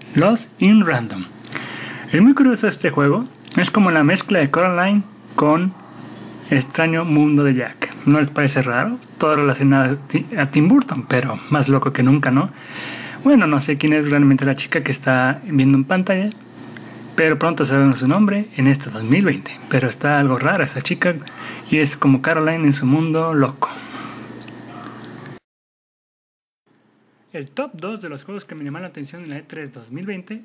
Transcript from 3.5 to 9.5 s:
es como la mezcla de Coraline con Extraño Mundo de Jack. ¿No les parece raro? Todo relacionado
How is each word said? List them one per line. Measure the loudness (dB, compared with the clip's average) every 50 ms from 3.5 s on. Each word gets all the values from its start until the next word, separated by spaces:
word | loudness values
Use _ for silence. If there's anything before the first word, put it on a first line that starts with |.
| -2
es | -2 0 2
como | 2 2 2 4
la | 4 4 4
mezcla | 4 2 0 0 0 0 2
de | 2 2
Coraline | 2 2 2 2 2 0 0 2 2 0 -2 -4 -10 -20 -20 -8 -2
con | 0 2 2 2 2 0 -2 -4 -8 -16 -20 -20 -20 -20 -20 -18 -18 -18 -18 -18 -12 -4 -2
Extraño | -2 -2 -2 -2 -2 0 0 0 0 0 0
Mundo | 2 4 4 4 4 4 4
de | 4 2 2
Jack. | 0 -2 -6 -8 -10 -10 -10 -8 -2 2
¿No | 2 4 4
les | 2 0
parece | 0 0 0 0 0 -2
raro? | -2 0 0 -2 -2 -2 -4 -8 -12 -16 -6 -2
Todo | 0 0 2
relacionado | 2 2 0